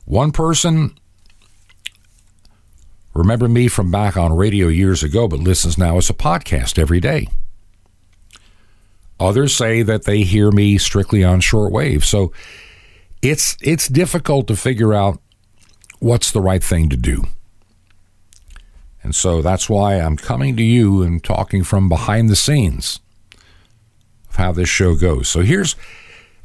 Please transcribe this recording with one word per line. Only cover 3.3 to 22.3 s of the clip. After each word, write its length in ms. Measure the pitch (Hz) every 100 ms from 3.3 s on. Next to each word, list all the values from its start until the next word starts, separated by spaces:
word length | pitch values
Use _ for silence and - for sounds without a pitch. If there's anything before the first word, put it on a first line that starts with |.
| 113 120
me 180 | 117 123
from 240 | - 92
back 240 | 101 104 95
on 160 | 85
radio 380 | 82 104 101 85
years 340 | 82 95 92
ago, 240 | 76 95 117
but 140 | 78
listens 360 | 87 90 87 78
now 200 | 87 87
as 120 | -
a 40 |
podcast 640 | - 151 170 - 67 58 -
every 220 | 80 87
day. 260 | 127 151 - - - - - _ _ _ _ _ _ - _ _ _ _ _ _ - -
Others 340 | 92 104 139
say 280 | - 117 113
that 240 | 110 110 -
they 180 | 104
hear 280 | 95 107 104
me 260 | 101 101 101
strictly 440 | - 101 98 104 90
on 160 | 90
shortwave. 640 | - 110 - 110 147 76 -
So 260 | 104 92 - - - - - - - _ -
it's, 360 | 127 151 - -
it's 280 | 139 160 -
difficult 580 | 135 180 175 - 139 110
to 80 | 98
figure 380 | 131 113 110
out 260 | 104 98 - - _ _ _ _ _ - -
what's 320 | 117 117 -
the 80 | 113
right 240 | 92 92
thing 240 | - 87 80
to 80 | 64
do. 300 | 62 - - - - _ _ _ _ _ _ _ _ - - - - - - -
And 100 | -
so 280 | - 92 82
that's 280 | 80 95 -
why 260 | 104 101 98
I'm 200 | 80 76
coming 400 | - 120 135 113
to 80 |
you 380 | 113 120 107 98
and 200 | 87 85
talking 440 | - - - 101 87
from 240 | 101 95
behind 400 | 80 - 107
the 80 | 113